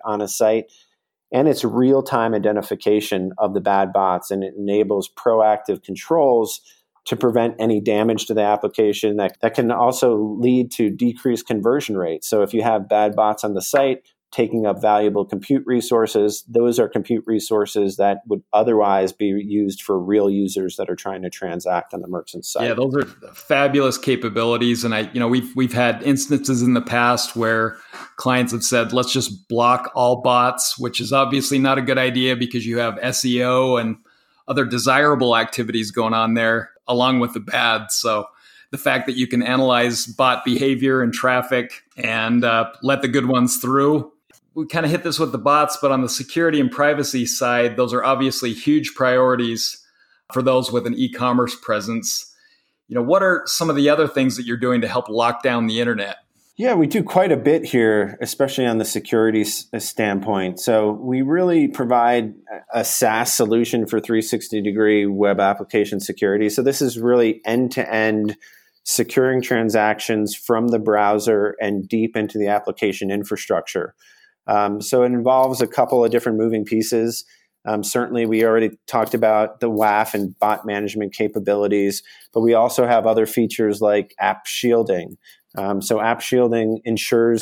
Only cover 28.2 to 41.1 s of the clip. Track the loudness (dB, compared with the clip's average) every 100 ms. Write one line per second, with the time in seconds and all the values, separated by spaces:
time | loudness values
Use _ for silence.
28.2 | 0 0 0 -2 0 0 0 0 0 -2
29.2 | -4 -8 -6 0 2 2 -2 0 2 2
30.2 | 2 4 2 0 -4 -4 -6 -6 -2 0
31.2 | 2 0 0 0 2 2 2 0 0 0
32.2 | 0 0 -2 -4 -4 -2 -2 -2 -4 -2
33.2 | -2 0 2 2 2 0 -2 -6 _ _
34.2 | _ _ -6 -2 0 0 2 4 4 4
35.2 | 4 2 0 -4 -4 -4 -4 -2 -2 0
36.2 | 0 2 2 0 -4 _ -4 0 2 2
37.2 | 0 -4 -4 0 0 0 -2 -4 -2 -4
38.2 | -4 _ _ -20 -16 -6 -2 -2 -2 -2
39.2 | -2 0 0 2 2 2 2 -2 -8 0
40.2 | 0 0 0 0 0 0 2 2 0